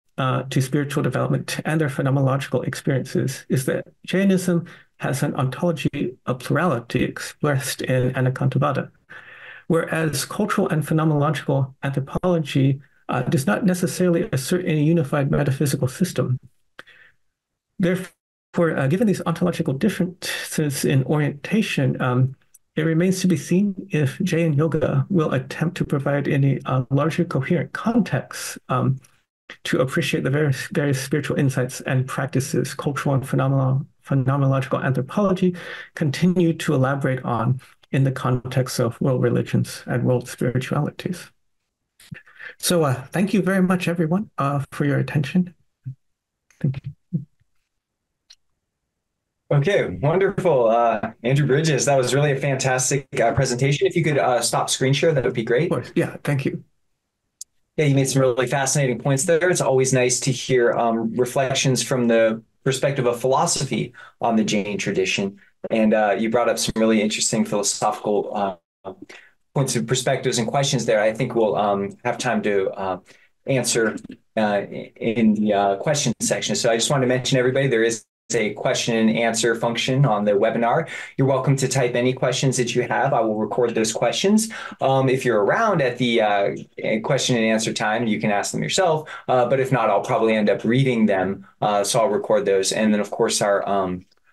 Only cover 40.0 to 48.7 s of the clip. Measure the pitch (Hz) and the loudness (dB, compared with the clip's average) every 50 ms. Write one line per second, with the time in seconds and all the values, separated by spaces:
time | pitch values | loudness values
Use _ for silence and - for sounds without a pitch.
40 | 127 127 123 120 - - - - - 127 120 131 127 - - 147 147 - - - | 0 0 0 0 -2 -6 -6 -4 -2 -2 -2 -2 -2 -2 -2 -2 -2 -4 -6 -6
41 | - - 180 - - - _ _ _ _ _ _ _ _ _ _ _ _ _ _ | -6 -6 -6 -8 -12 -18 _ _ _ _ _ _ _ _ _ _ _ _ _ _
42 | - - - - - - - - - - - - - - 185 170 156 139 123 - | -20 -20 -20 -20 -20 -20 -20 -20 -20 -20 -14 -6 -2 0 2 2 2 2 0 -2
43 | - - - 160 208 190 - 196 160 180 196 190 185 180 185 180 180 170 170 175 | -6 -4 -2 -2 0 2 2 2 2 2 2 2 4 4 2 2 0 0 0 0
44 | 165 151 175 202 220 - _ - 139 139 143 139 139 - - - 147 143 139 135 | 0 0 0 -2 -2 -4 _ -4 -2 -2 -2 -2 -4 -4 -4 -2 0 0 0 0
45 | 131 131 - 147 139 135 - 180 180 180 - _ _ _ _ _ - 131 - - | 0 0 0 -2 0 0 0 0 0 0 -4 _ _ _ _ _ -16 -16 -16 -16
46 | _ _ _ _ _ _ _ _ _ _ _ - - 135 131 135 - 143 - _ | _ _ _ _ _ _ _ _ _ _ _ -6 -4 -4 -4 -6 -10 -14 -16 _
47 | _ _ - 139 139 - _ _ _ _ _ _ _ _ _ _ _ _ _ _ | _ _ -8 -8 -8 -12 _ _ _ _ _ _ _ _ _ _ _ _ _ _
48 | _ _ _ _ _ - - _ _ _ _ _ _ _ | _ _ _ _ _ -20 -20 _ _ _ _ _ _ _